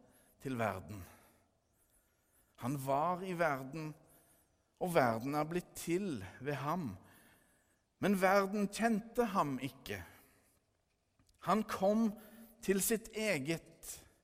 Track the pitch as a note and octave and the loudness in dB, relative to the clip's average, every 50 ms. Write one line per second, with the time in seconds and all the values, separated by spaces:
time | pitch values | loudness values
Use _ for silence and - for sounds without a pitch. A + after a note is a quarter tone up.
0 | - _ _ _ _ _ _ _ - C#3 C3 A#2 A2+ G#2 F#2+ F#2+ - D#2 G#2 G2 | -20 _ _ _ _ _ _ _ -6 -6 -2 0 0 0 -2 -4 -8 -12 -12 -14
1 | F2 - - - - - _ _ _ _ _ _ _ _ _ _ _ _ _ _ | -14 -16 -18 -20 -20 -20 _ _ _ _ _ _ _ _ _ _ _ _ _ _
2 | _ _ _ _ _ _ _ _ _ _ _ - - C#3+ D#3 C#3+ C3 C3+ C3+ C#3 | _ _ _ _ _ _ _ _ _ _ _ -8 -6 -4 -4 -4 0 0 2 2
3 | D#3 F3 F3+ F3 F#3+ F#3+ F3+ E3 F3 D#3 C#3 C3 C3+ C3 D3 D#3+ D#3 D#3 D3 - | 2 0 0 -2 -2 -6 0 0 2 2 2 -2 -6 -8 -8 -8 -8 -8 -10 -12
4 | - _ - - _ _ _ _ _ _ _ _ _ _ _ _ - F3+ E3 E3 | -20 _ -20 -20 _ _ _ _ _ _ _ _ _ _ _ _ -4 2 4 6
5 | C3 A#2+ A2+ A2+ A#2 C#3 D3 D3+ D3+ D#3 E3+ F3 - - - - - - E3 F3+ | 6 6 4 2 -2 -2 -2 -2 -2 0 -2 -4 -4 -6 -12 -10 -2 0 0 0
6 | G#3 F#3+ C#3+ G#2 G2 F#2 - - B2+ C#3+ C#3+ C3 C#3 D3 E3 F#3 E3 A2+ G2 - | 0 -2 -4 -4 -6 -10 -12 -8 -6 -4 -4 -2 -2 -2 -2 -2 -2 -6 -8 -10
7 | - - - - - - - _ _ _ _ _ _ _ _ _ _ _ _ _ | -14 -20 -20 -20 -20 -20 -20 _ _ _ _ _ _ _ _ _ _ _ _ _
8 | - F#3 G#3 F#3 F#3+ F#3 G3 G3+ G3 F#3+ G3+ G#3 G3+ G3 - - A3 A#3 A3+ G3 | 0 2 2 4 6 6 6 6 4 4 0 0 0 0 0 0 2 2 2 0
9 | - - - B3 A#3+ G#3 F#3 G3 D#3+ C#3+ C3+ B2+ B2+ C3+ - - - - G2+ F#2+ | -2 -4 -2 0 0 2 2 2 2 2 0 -2 -4 -6 -8 -10 -8 -8 -8 -8
10 | F2 - - - - - _ _ _ _ _ _ _ _ _ _ _ _ _ _ | -8 -14 -18 -20 -20 -20 _ _ _ _ _ _ _ _ _ _ _ _ _ _
11 | _ _ _ _ _ _ _ _ - E3+ F#3 A3 G#3 - - - F#3+ G3 G#3+ A3+ | _ _ _ _ _ _ _ _ 0 0 2 2 2 -2 -2 2 2 4 4 4
12 | A3+ G#3+ G#3 - - - - - - - - _ - - G3 G3 F3+ - A#3 G#3 | 2 0 0 -4 -14 -20 -20 -20 -20 -20 -20 _ 0 0 2 2 4 2 0 0
13 | A3+ - - G#3+ A3 G#3+ F#3 C#3+ C3 D3 E3 D#3 - - - - - - - - | -2 -6 -4 -2 0 2 2 0 0 0 -2 -2 -4 -12 -20 -18 -16 -14 -14 -14
14 | - - _ _ | -16 -20 _ _